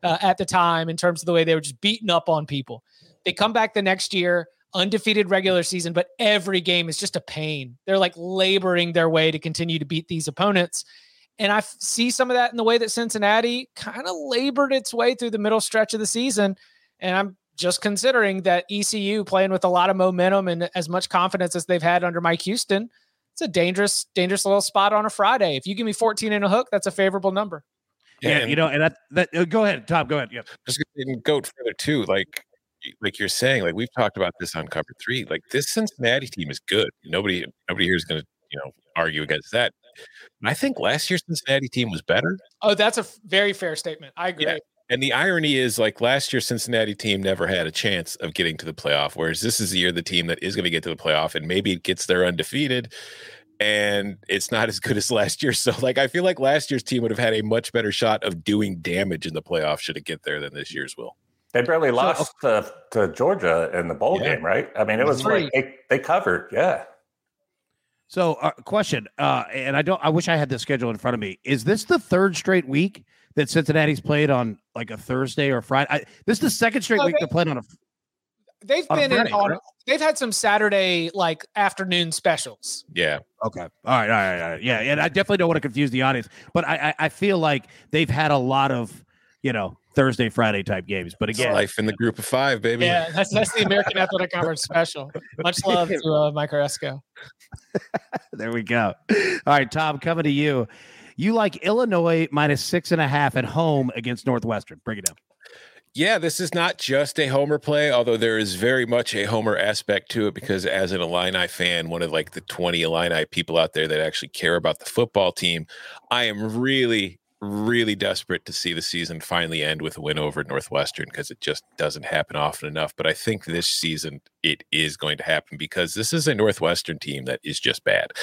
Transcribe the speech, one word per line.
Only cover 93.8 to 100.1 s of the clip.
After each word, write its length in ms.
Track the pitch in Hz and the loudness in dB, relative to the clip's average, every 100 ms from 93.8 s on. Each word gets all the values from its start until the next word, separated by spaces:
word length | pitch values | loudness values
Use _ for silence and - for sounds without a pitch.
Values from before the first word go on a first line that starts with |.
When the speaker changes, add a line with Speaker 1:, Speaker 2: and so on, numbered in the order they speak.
| 196 180 | 0 0
Speaker 1:
Athletic 340 | 190 185 180 | 0 0 -2
Conference 300 | 175 165 156 | -2 -2 -4
special. 500 | - 170 165 151 139 156 - - | -2 0 0 -4 -12 -14 -14 -4
Much 220 | 165 180 190 | -2 0 2
love 240 | 175 175 | 2 2
to, 140 | 170 160 | 0 0
uh, 220 | 151 151 | 2 2
Mike 200 | 147 147 | 0 -2
Resco. 500 | 147 143 - 143 135 _ | -2 -2 -4 -8 -8 _
Speaker 2:
<laughs> 60 | - - _ - - _ 196 - - - 247 - | -20 -20 _ -20 -20 _ -8 -6 -10 -8 -12 -12
There 180 | - 113 | -8 -4
we 120 | 117 | -4
go. 300 | 107 117 104 - - | 0 2 0 -2 -2
All 80 | 208 - 370 - | 0 0 0 4
right, 240 | 143 127 | 4 4
Tom, 300 | 151 156 143 | 0 -2 -2
coming 240 | 165 | -2